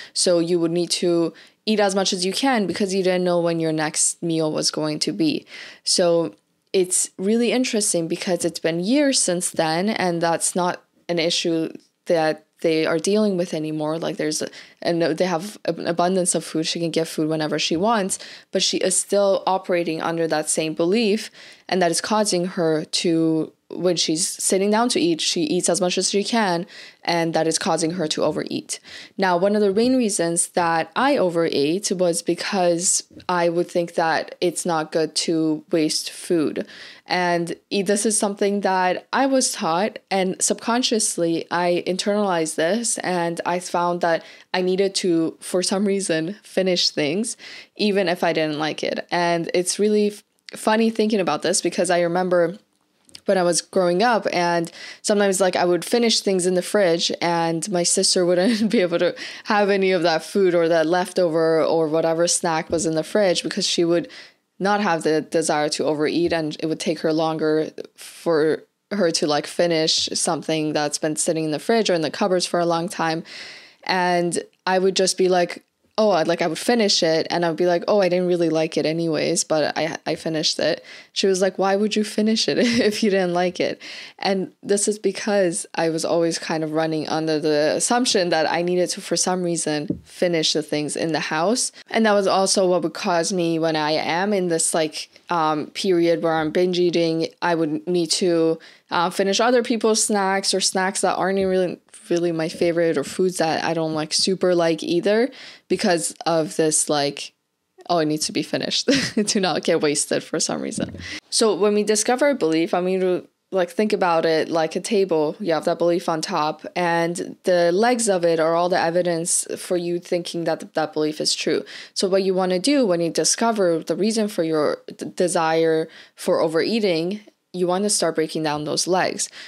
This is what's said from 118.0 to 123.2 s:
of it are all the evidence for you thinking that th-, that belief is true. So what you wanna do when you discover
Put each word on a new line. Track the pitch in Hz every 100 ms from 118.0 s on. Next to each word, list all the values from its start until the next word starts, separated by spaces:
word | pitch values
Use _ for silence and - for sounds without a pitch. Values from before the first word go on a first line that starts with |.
| 226
of | 185
it | 170 165
are | 160
all | 165 180
the | 175
evidence | 165 175 175 165 175 - - -
for | - 180
you | 175 175
thinking | - 180 170 170
that | 165 156
th-, | -
that | - 151
belief | 156 156 151
is | 151
true. | - - 147 - - -
So | - 190
what | 190
you | 190
wanna | 185 185 185
do | 185 285 226
when | 170
you | 170
discover | 165